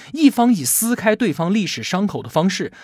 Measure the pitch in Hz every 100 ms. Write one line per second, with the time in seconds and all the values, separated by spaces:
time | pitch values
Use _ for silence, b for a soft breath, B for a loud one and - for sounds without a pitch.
0 | B 302 285 - 240 208 120 - 226 240
1 | 208 214 226 143 165 214 175 - 110 185
2 | 202 127 110 156 185 185 165 B